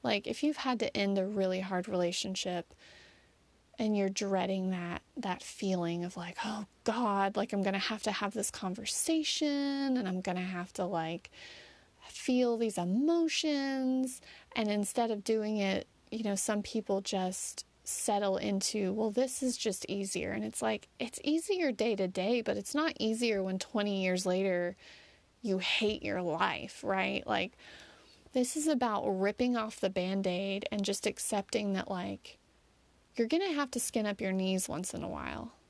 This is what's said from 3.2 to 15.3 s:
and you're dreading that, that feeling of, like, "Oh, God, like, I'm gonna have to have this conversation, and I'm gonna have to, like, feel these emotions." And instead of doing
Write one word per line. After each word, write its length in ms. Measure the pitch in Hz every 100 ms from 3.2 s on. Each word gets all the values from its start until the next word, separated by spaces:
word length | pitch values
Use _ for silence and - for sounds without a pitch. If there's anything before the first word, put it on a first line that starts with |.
| _ _ _ _ _ -
and 200 | 220 208
you're 120 | 196
dreading 600 | 196 202 190 185 190 185
that, 320 | 185 175 - _ -
that 240 | 214 -
feeling 640 | - - 196 185 170 170
of, 120 | 175 185
like, 220 | 175 - 214
"Oh, 200 | 214 208 _
God, 520 | - 220 233 196 196 208
like, 160 | 214
I'm 120 | 202
gonna 160 | 196 196
have 240 | - 220
to 80 | -
have 220 | 202 202
this 180 | 220 196
conversation, 1500 | - 190 190 208 - - 320 294 - 302 285 277 277 277 254
and 100 | 190
I'm 140 | 185
gonna 200 | 185 180
have 300 | 185 180 185
to, 120 | - 180
like, 460 | 170 160 170 - - - - - - _ _ -
feel 500 | - - 247 247 233
these 200 | 226 202
emotions." 1400 | 175 208 294 339 330 - 311 285 277 269 262 262 262 - - - - -
And 140 | 214
instead 420 | 208 202 - 233
of 120 | 214
doing 340 | 202